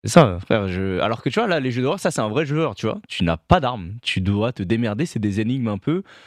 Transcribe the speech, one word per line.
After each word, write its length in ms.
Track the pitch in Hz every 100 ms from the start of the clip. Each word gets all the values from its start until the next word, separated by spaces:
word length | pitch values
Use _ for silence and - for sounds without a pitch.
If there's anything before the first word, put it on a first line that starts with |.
C'est 80 | 110
ça, 240 | 175 127 87
frère. 280 | - 113 98
Je... 320 | 90 95 92
Alors 220 | 104 113
que 80 | 143
tu 100 | 208
vois, 80 | 233
là, 120 | 165
les 120 | 131
jeux 100 | 120
d'horreur, 180 | 127 190
ça, 120 | 185
c'est 100 | 151
un 80 | 107
vrai 160 | 113 151
joueur, 300 | 151 156 98
tu 100 | 107
vois. 140 | 208 -
Tu 140 | -
n'as 120 | 87 82
pas 220 | _ 180
d'armes. 340 | 127 123 85 110
Tu 180 | - -
dois 300 | 95 101 113
te 80 | 120
démerder, 420 | 90 113 117 104 170
c'est 140 | 120
des 220 | 104 101
énigmes 260 | 110 131 113
un 80 | 101
peu. 240 | - 175 - -